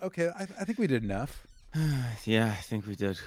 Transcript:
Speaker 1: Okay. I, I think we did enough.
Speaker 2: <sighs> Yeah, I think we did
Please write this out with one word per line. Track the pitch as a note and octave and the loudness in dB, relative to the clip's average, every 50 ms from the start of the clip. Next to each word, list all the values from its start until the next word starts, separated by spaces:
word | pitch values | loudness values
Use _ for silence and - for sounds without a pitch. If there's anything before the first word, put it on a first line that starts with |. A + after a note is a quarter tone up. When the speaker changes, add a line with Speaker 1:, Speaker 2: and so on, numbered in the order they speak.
Speaker 1:
Okay. | F#3+ F#3+ - F3 E3+ E3+ | -6 -6 -2 0 0 0
I, | E3+ F3+ G3 | 0 -4 -8
I | F#3+ - - G3 | -8 -8 -6 -4
think | F#3+ A#3 - | -4 0 0
we | A3+ D#3+ | 2 4
did | C3 A#2 A2+ | 4 2 2
enough. | G2+ G2 G2 B2+ C#3+ - - - - - - - - - | 0 -2 -2 -4 -4 -8 -12 -18 -20 -20 -20 -16 -6 -2
Speaker 2:
<sighs> | D#3 D#3 D3+ C#3+ C3 B2 A#2+ A2+ G#2+ - | 0 2 2 2 2 0 -2 -4 -4 0
Yeah, | A2 A2 A2 A2+ A2 | 4 4 6 6 4
I | G#2 F#2+ | 2 -2
think | - - A#2 G#2+ G2 G#2+ | -4 -4 -4 -4 -4 -4
we | G2+ | -4
did | F#2 G#2 G2 F#2+ - - | -2 0 0 0 -2 -6